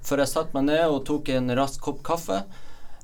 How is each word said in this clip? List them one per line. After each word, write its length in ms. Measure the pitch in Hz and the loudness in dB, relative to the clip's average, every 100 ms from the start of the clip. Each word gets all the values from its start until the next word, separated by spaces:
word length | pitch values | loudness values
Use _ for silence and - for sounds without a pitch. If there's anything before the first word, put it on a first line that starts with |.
før 160 | - 143 | 0 2
jeg 100 | 139 | 2
satte 260 | 160 160 | 2 0
meg 100 | 139 | 2
ned 220 | 139 151 165 | 2 4 4
og 180 | 139 139 | 2 0
tok 220 | 147 143 | -2 0
en 200 | 131 127 | 0 2
rask 320 | 123 135 - | 2 2 0
kopp 200 | - 139 | -4 -4
kaffe. 420 | - 165 165 190 - - - - - - | -2 -2 0 -2 -2 -6 -8 -6 -6 -6